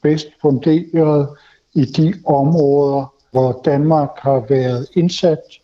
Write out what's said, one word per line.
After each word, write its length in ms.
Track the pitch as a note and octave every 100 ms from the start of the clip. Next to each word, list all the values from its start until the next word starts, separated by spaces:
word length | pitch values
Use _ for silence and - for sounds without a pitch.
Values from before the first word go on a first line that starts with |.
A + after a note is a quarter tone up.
bedst 240 | D3 D#3 - -
funderet 840 | D3+ C3 D#3+ D#3 F3 E3+ D#3 D3 C#3 - _ _ _
i 120 | - C3+
de 280 | - D#3 - -
områder, 880 | C#3+ C#3 E3 C#3+ C#3+ C#3+ C#3 C3 _ _
hvor 300 | C3 C3 A#2+ -
Danmark 440 | C#3 D3+ D#3+ C#3 -
har 280 | C#3 C3+ A2
været 380 | C3+ B2+ B2 C#3 -
indsat 440 | E3+ - F3+ D#3 - -